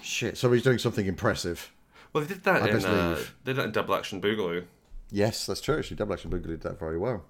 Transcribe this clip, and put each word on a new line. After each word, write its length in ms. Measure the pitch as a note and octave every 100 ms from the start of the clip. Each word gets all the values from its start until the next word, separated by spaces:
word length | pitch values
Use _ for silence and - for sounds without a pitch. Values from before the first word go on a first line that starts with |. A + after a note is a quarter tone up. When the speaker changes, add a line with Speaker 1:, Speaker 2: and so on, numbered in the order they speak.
Speaker 1:
"Shit, 360 | - - A2+ E2+
somebody's 260 | B2+ A#2+
doing 140 | C3 A#2
something 260 | A#2+ A2 F#2+
impressive." 640 | F2 A#2+ F#2 F2 E2+ - - _ - -
Speaker 2:
Well, 100 | D#3
they 100 | D3+
did 100 | F#3+ G3+
that 160 | E3+
Speaker 1:
I 40 | G#2+
Speaker 2:
in, 60 |
Speaker 1:
best 140 | G#2 F#2+
Speaker 2:
uh, 220 | F2 E2+
Speaker 1:
leave. 260 | D#2 - -
Speaker 2:
they 80 | -
did 60 | C3
that 60 | A2
in 60 |
Double 220 | G#2+ F#2 F#2+
Action 260 | - G2
Boogaloo. 420 | G2+ G#2+ F2+ F2 F2+ _ _ - -
Speaker 1:
Yes, 340 | G2 G#2+ - -
that's 160 | G2
true. 160 | - D3+
Actually, 200 | - E2+
Double 160 | G#2
Action 180 | F2 E2
Boogaloo 160 | F2 E2
did 140 | D#2+
that 180 | F2 F2
very 180 | D#2+ E2
well. 260 | A2 G#2+ -